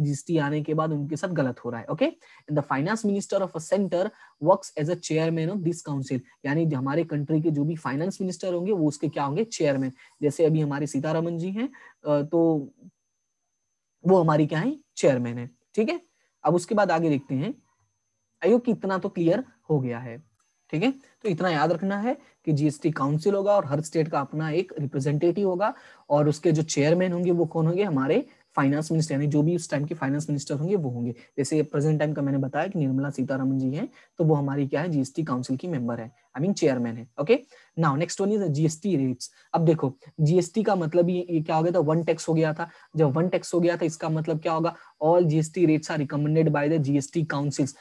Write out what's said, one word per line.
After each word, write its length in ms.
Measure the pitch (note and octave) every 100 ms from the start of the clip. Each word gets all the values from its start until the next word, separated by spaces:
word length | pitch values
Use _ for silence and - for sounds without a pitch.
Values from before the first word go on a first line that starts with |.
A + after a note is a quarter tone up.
जीएसटी 380 | D3 C#3 - D#3+
आने 240 | C#3+ D3+
के 120 | D3+
बाद 180 | D#3 D#3+
उनके 240 | D3+ C#3+ D3
साथ 120 | F#3+
गलत 360 | D#3+ C3 A#2+
हो 60 | A#2+
रहा 100 | A#2
है। 60 | -
okay, 260 | D3+ D4 - - - -
and 80 | D3+
the 120 | C#3
finance 380 | C3+ D#3+ A3 G#3
minister 380 | G3 - G3 F#3
of 140 | D#3+
a 100 | D#3+
center 380 | F#3+ F#3+ F3 G#3 - - -
works 400 | D3+ G3 - -
as 40 | D3
a 60 | F3
chairman 600 | - D#3+ E3 E3 D#3+ G3+
of 20 |
this 280 | E3 E3 -
council, 300 | C#3 C3+ C3 - _ C#3
यानी 200 | D3+ D#3+
जो 100 | C3
हमारे 280 | C3+ D3+
country 380 | E3 D3 C#3+ D#3
के 80 | E3
जो 140 | C#3+
भी 120 | D#3 D#3+
finance 420 | C3 C3+ F#3 -
minister 340 | F#3 F3 F#3+
होंगे, 180 | F3 F#3
वो 160 | G3 D3+
उसके 200 | D3 D3+
क्या 160 | D#3+
होंगे, 200 | C#3 D#3
Chairman। 480 | A3+ - D3+ C#3 C3+ - - -
जैसे 220 | D3 C#3+
अभी 160 | D#3 D#3
हमारे 260 | D3 C#3+ D3
सीतारमन 520 | C#3 D#3 E3 E3+ E3+
जी 120 | F3+
हैं, 180 | G#3 C4+ - - _ D3+
अ, 160 | D3
तो 480 | D3 E3+ E3 D#3 C3 - F#3+ _ _ _ _ _ _ _ _ _ _ _ F3
वो 140 | F#3+
हमारी 260 | D#3+ D3+ D3+
क्या 120 | D#3+
है, 180 | A3+ D4+ _ -
चेयरमैन 420 | C#3 B2+ A#2+ A#2+
है, 120 | A#2+ - _
ठीक 140 | - A3+
है? 120 | F4 - _ _ _
अब 100 | D3
उसके 200 | F3 -
बाद 160 | G#3 F#3+
आगे 180 | E3 E3
देखते 260 | C#3 -
हैं, 280 | C3+ G3+ D4 _ _ _ _ _ _ _ _
I 40 | E3+
hope 160 | A#3+
कि 80 | A#3+
इतना 260 | F#3+ F#3+ F#3+
तो 100 | G3
क्लियर 360 | F#3 E3 G#3 C4 _ -
हो 100 | D3+
गया 180 | B2+ A#2+
है, 240 | B2 A#2 - _ _ _ _
ठीक 120 | D#3
है? 80 | A#3
तो 380 | C4+ - _ G#3+
इतना 220 | D#3+ F3+
याद 220 | D#3 D#3+
रखना 260 | F3 G3 G3+
है 200 | A#3 C#4 - _
कि 80 | -
जीएसटी 380 | C#3+ D3+ C#3 E3
council 440 | D3+ C#3 D3+ G3+
होगा 220 | G3 G3+ G3+
और 100 | C3
हर 140 | D3
state 280 | D3+ E3 D#3
का 120 | D#3
अपना 300 | C3+ D3+ D#3+
एक 220 | D#3 F#3 D#3
representative 720 | C#3 C#3+ C#3+ D3 F3 E3+ G3+
होगा 260 | F3+ G#3+ - - - -
और 180 | D3 D3+
उसके 240 | D3 F3
जो 100 | D#3
chairman 500 | D#3 - D3 F3+ F#3
होंगे 180 | F3 F3+
वो 160 | F3 D#3+
कौन 200 | E3 D#3+
होंगे? 160 | F3
हमारे 440 | G3+ C3+ C3+ A3 - _ _ -
finance 360 | C#3 C#3+ D#3
minister, 220 | D#3+ D#3
यानी 120 | C#3 D3
जो 160 | D3+
भी 140 | D3+ F3
उस 140 | -
time 140 | D3
के 100 | D3
finance 360 | E3 C3+ D3 D#3
minister 240 | C#3+ -
होंगे 220 | C#3+ E3+ G3+
वो 140 | C#3
होंगे। 240 | A#2+ A#2+ A#2 - -
जैसे 240 | C#3 D#3
present 360 | D3 D3+ D3+ D3+
time 140 | D3+
का 100 | D3
मैंने 160 | C#3 C#3
बताया 280 | C3 C#3+ F#3
कि 120 | F#3+
निर्मला 320 | C3+ C3 C#3+
सीतारमण 480 | C#3 B2+ C3+ C3+ C3+
जी 120 | C3
हैं, 180 | D3 B3+ - _ -
तो 60 |
वो 100 | D#3+
हमारी 320 | D3 C#3 C#3 C3+
क्या 140 | C#3+
है? 80 | F3+
जीएसटी 360 | D3+ C3 -
council 320 | D#3+ B2+ B2 C3
की 120 | F3+
member 320 | C#3+ A#2+ A#2
है, 120 | A2+ - _ C3
I 40 |
mean 120 | F3+
chairman 420 | F3 D3 B2+ A#2 A2+
है। 120 | A#2 -
okay, 200 | D3 A#3+ - - _ -
now 160 | D#3+ C#3
next 240 | E3+ -
one 180 | G3+ G#3+
is 80 | F#3
जीएसटी 500 | C#3+ D#3 D#3+ G3+ D#3+
rates। 340 | C3 B2+ - _ _
अब 100 | E3
देखो 320 | E3 D#3+ C3 - - -
जीएसटी 420 | D3+ F3+ F3 A3
का 120 | G#3+
मतलब 360 | F#3+ D#3+ F3 F3
ये, 160 | F3+ F3
ये 100 | E3
क्या 160 | D#3 D#3+
हो 60 |
गया 100 | E3+
था? 60 | F3
One 240 | D3 D#3+
tax 260 | E3 D#3+ -
हो 60 |
गया 200 | D#3+ D#3
था। 160 | D#3 E3 - - D#3+
जब 160 | D3+
one 160 | C#3+ F3+
tax 260 | F3 -
हो 60 | F3
गया 160 | E3+ E3+
था 80 |
इसका 240 | E3 D#3+ D#3+
मतलब 320 | D#3 D#3+ D#3
क्या 120 | E3+
होगा? 240 | D#3+ E3 - - -
All 220 | D3+ F3 E3+
G 60 |
S 180 | D#3 D#3
T 160 | F#3 E3
rates 240 | D#3 D#3
are 80 | D#3+
recommended 500 | C#3 D3 D3+ D#3 D#3+
by 160 | D3 D3
the 180 | D#3+ C#3
G 180 | C#3+ C3+
S 100 | E3+
T 100 | D#3
councils, 480 | C#3+ C#3+ - C3+ -